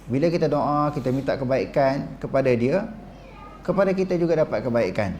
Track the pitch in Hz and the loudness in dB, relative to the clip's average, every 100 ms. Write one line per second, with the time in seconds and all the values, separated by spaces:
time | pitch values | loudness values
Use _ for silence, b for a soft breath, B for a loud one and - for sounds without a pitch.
0 | - 127 170 165 156 143 127 147 147 143 | -4 0 2 2 2 2 2 2 0 0
1 | 127 131 131 131 127 131 98 151 135 135 | -2 -2 0 -2 0 0 0 2 2 2
2 | - - 135 135 135 120 120 180 220 - | -6 -8 -2 2 4 4 2 0 -2 -10
3 | - - - - - - - 180 196 190 | -16 -18 -20 -18 -18 -12 -4 2 2 2
4 | 185 175 170 156 156 107 123 117 95 95 | 0 2 2 2 2 0 0 2 0 0
5 | 101 | -2